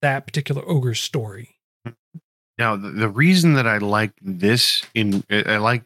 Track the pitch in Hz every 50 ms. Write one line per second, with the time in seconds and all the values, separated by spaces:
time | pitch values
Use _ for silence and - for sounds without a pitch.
0 | - 143 135 135 - - - 151 139 - 139 139 - - 170 139 123 123 110 -
1 | - - - 139 110 104 92 113 120 - _ _ _ _ _ _ _ 117 117 _
2 | _ _ - 160 - _ _ _ _ _ _ - 120 113 107 98 101 98 73 107
3 | 110 107 98 120 151 180 190 180 170 165 147 135 117 113 107 104 104 101 104 107
4 | 107 101 - _ 95 98 95 87 98 104 120 120 - - - - - - - 113
5 | 107 104 98 98 - - 104 104 101 - 107 104 107 113 123 120 117